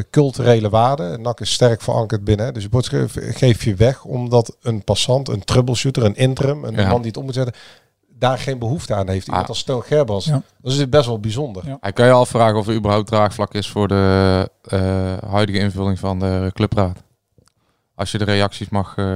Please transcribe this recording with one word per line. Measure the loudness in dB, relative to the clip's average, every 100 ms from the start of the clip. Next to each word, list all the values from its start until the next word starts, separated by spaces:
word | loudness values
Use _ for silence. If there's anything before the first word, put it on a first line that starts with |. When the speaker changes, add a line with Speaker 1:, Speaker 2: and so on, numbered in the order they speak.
| 0
Speaker 1:
culturele | 2 2 2 4 4 4
waarden. | 2 2 0 -4
En | -6
nac | -6 -6
is | -6
sterk | 2 2 2
verankerd | 0 -2 -2 -2
binnen, | 0 0 0
hè. |
Dus | -6 -2
je | -2
geef, | 0 -2 -2 -4 -8 0
geef | 2 2
je | 0
weg | 2 2 2
omdat | -6 -6 0 2 2 -4
een | -6 -4
passant, | -2 0 2 0 0
een | -6
troubleshooter, | 0 0 2 0 -2 0
een | 0 2
interim, | 0 0 -2 -2
een | -6 0
Speaker 2:
Ja. | 2
Speaker 1:
man | 2
die | -2
het | -8
om |
moet | -8
zetten, | -4 -4 -6 -18 -20 _ _ _ -4
daar | -2 0
geen | -4 -6
behoefte | -4 -4 -2
aan | -2 -2
heeft. | -4 -2
Iemand | -4
Speaker 2:
Ah. | -2
Speaker 1:
als | -6
Steun | -4 -6
Gerbrands. | 0 0 2 0 0
Speaker 3:
Ja. | -2 -2 _
Speaker 1:
Dat | -4
is | -2 2
best | 2 2
wel | -2
bijzonder. | -4 -6 -6 -8 -12
Speaker 3:
Ja. | -8
Speaker 2:
Hij | -6
kan | 4 6
je |
afvragen | 6 4 4 4 4
of | 0
er |
überhaupt | 0 2 0 2
draagvlak | 2 2 0 -4
is | -4 -4
voor | -2 2
de, | 4 4 4 4 2 0 -6
eh, | -6 -2 0 -2 -2 -6 -4
huidige | -2 0 0
invulling | -2 -2 -2 -2
van | -4 -2
de | -2 -2 -2
clubraad. | -2 -2 0 -2 -4 -14 _ _ _ _ _ _ _ _
Als | -10 -6
je | -4
de |
reacties | -2 0 0 -4 -6
mag, | -4 -4 -4
eh, | -4